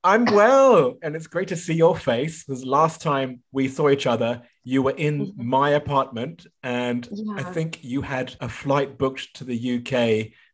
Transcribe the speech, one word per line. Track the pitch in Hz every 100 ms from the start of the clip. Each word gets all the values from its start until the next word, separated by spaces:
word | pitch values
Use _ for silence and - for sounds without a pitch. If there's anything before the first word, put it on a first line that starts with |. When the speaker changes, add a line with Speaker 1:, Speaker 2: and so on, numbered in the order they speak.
Speaker 1:
I'm | 180 214 233
well, | 208 214 269 269 226 131 120
and | 160 160
it's | 160
great | 170 185
to | 165
see | -
your | 165 165 180
face. | - 117 151 165
'Cause | - 131
last | 131 139 160 160
time | 160 139 131 123 _
we | 131 131
saw | - 147
each | 139 135
other, | 113 117 120 - _
you | 123 131
were | 131 139
in | 151 147 139
Speaker 2:
Mm-hmm. | - 120
Speaker 1:
my | 131 143
apartment, | 147 147 139 135 117 131 170 - _
and | 131 123 123 123 120 208 214 202
I |
Speaker 2:
Yeah. | 139
Speaker 1:
think | 175 160 -
you | 123 131
had | 135 131 123 -
a | 127
flight | - 139 139 139 -
booked | 135 135 - -
to |
the | 120 120
U | 123 123
K | 120 127 117 110 110 _ _